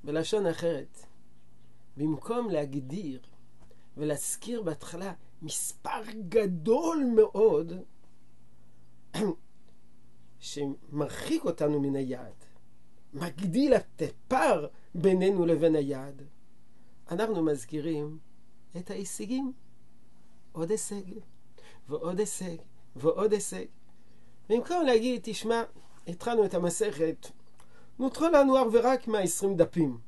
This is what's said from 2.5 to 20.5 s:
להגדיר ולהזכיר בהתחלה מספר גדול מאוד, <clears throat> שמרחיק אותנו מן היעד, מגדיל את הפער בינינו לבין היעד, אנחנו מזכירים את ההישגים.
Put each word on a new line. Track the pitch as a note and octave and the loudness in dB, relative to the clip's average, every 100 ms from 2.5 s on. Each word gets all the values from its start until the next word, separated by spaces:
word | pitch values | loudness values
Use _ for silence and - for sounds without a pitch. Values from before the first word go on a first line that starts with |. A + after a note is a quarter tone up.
להגדיר | E3 D3 C#3 B2+ F3 E3 B2+ - - - - - - - - | 0 0 -4 -4 -6 -6 -8 -12 -14 -14 -12 -12 -14 -12 -4
ולהזכיר | D3+ C#3+ - - G#3 A#3 | -2 -2 -2 -4 -4 -2
בהתחלה | F3+ D3+ - E3+ G3 F3 - - | -2 -4 -8 -6 -6 -8 -12 -10
מספר | G#3+ - - - - B3 A3 A3 F3+ | -6 -4 -4 -4 -4 -4 -6 -8 2
גדול | A3 G3 F3 D#3 B3+ E4 D#4+ C4 A3 | 4 4 0 4 4 4 2 6 8
מאוד, | G#3+ G3 A3 D3+ E3 F3+ - - - - - - - - - - - - - | 8 8 6 6 0 -8 -10 -12 -14 -14 -14 -14 -14 -14 -14 -14 -14 -14 -8
<clears throat> | - G#3 - - - - - - - - - - - | -2 -2 -2 -8 -12 -12 -12 -12 -12 -12 -14 -14 -12
שמרחיק | - C#3+ C#3+ C#3 - C#3+ D3 - - D#3+ | -8 -4 -4 -4 -6 -2 -2 -2 -2 0
אותנו | - - D3 D3 | 0 0 2 4
מן | C#3 C3+ | 2 0
היעד, | B2+ B2 A#2+ - - - - - - - - | -2 -4 -8 -12 -12 -14 -14 -14 -14 -14 -10
מגדיל | C#3 E3+ C3+ G3 F#3 C#4+ | -6 -6 -2 0 4 6
את | A3 - - | 6 4 -4
הפער | C#3 - - C4 D#4 F3+ D3 - - | -4 -4 0 4 6 4 0 -10 -8
בינינו | F3 F#3+ F#3 F#3 G3 E3+ | 2 4 6 6 4 6
לבין | D#3+ E3 | 6 6
היעד, | D#3 C#3 C3 C#3 C3+ C#3 - - - - - - - - | 6 2 -2 -6 -12 -12 -12 -12 -12 -14 -14 -14 -12 -6
אנחנו | F3 A3 F#3+ | 0 2 4
מזכירים | D#3+ C#3+ - D3+ D3+ D3+ D3 D#3 - - - - - E3+ | 2 2 -2 -4 -2 -2 -4 -8 -12 -12 -12 -12 -10 -10
את | F3+ | -6
ההישגים. | G3 G3 - G#3 C4 C4+ C4 - - - - - - - - - | -6 -6 -6 -2 -2 -2 -6 -12 -14 -14 -14 -14 -14 -14 -12 -12